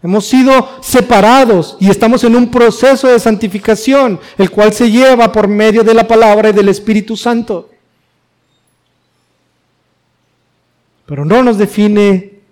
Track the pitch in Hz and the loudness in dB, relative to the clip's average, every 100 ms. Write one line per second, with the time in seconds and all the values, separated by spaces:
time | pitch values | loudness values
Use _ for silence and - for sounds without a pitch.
0 | 170 202 202 254 262 262 - - - 254 | -4 -4 0 0 2 2 0 -12 -4 -4
1 | - 220 202 262 247 196 156 - 190 196 | 0 2 2 2 2 0 -2 -4 -2 0
2 | 226 247 240 233 240 247 240 233 254 269 | 0 0 0 0 0 2 0 2 0 2
3 | 262 240 233 214 220 196 196 214 240 277 | 2 0 0 -2 -4 -8 -4 -4 0 0
4 | 262 180 - - 190 - 214 214 240 220 | 0 -4 -12 -4 -4 0 0 2 0 2
5 | 262 247 226 214 208 208 214 214 220 226 | 2 2 2 0 -2 0 0 2 2 2
6 | 226 226 226 208 214 202 202 190 - 214 | 2 2 2 2 2 2 0 -2 -2 -4
7 | 208 220 240 233 233 190 - _ _ _ | -4 -8 -4 -4 -6 -10 -10 _ _ _
8 | _ _ _ _ _ _ _ _ _ _ | _ _ _ _ _ _ _ _ _ _
9 | _ _ _ _ _ _ _ _ _ _ | _ _ _ _ _ _ _ _ _ _
10 | _ _ _ _ _ _ _ _ _ _ | _ _ _ _ _ _ _ _ _ _
11 | _ 143 147 220 254 208 202 208 208 208 | _ -10 -2 0 0 -2 -4 -2 -2 0
12 | 202 190 190 _ _ | 0 0 -4 _ _